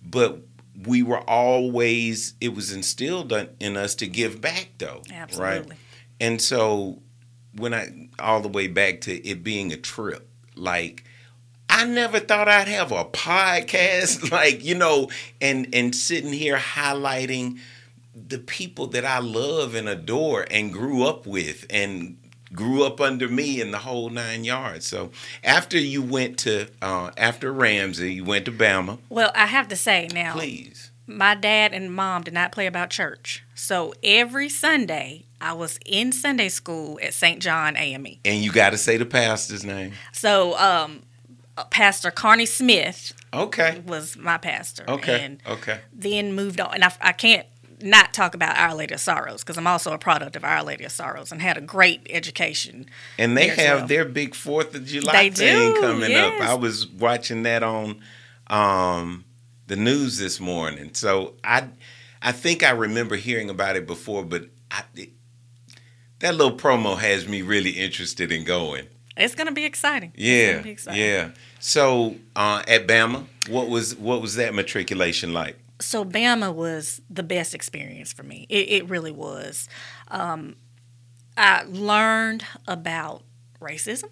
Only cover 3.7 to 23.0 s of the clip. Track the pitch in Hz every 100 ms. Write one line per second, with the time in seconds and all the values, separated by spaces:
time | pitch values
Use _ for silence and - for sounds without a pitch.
3.7 | 101 101 - 101 92 113 107 151 175 185
4.7 | - 80 65 - 85 - 87 92 95 -
5.7 | - - - - - 117 117 - 127 110
6.7 | 104 98 90 - _ - _ _ 104 120
7.7 | 113 95 82 80 - 104 110 104 101 95
8.7 | 90 98 90 - 90 98 90 85 104 95
9.7 | 78 - - 104 73 - _ _ - 90
10.7 | 87 85 - - - - _ _ _ -
11.7 | 208 240 240 233 208 214 208 208 208 196
12.7 | 208 233 92 85 - 165 180 190 175 123
13.7 | 190 180 180 185 - 151 175 151 127 135
14.7 | 180 170 147 135 - - - 139 135 123
15.7 | 127 120 123 - 165 147 143 151 139 123
16.7 | 147 143 143 139 131 131 131 123 123 -
17.7 | - - _ _ 117 - 131 - - 180
18.7 | - 131 123 131 127 123 110 139 160 131
19.7 | 113 107 98 80 123 156 113 87 107 104
20.7 | 90 127 135 131 156 101 98 78 76 -
21.7 | 104 101 95 87 87 - - - 92 113
22.7 | 135 139 139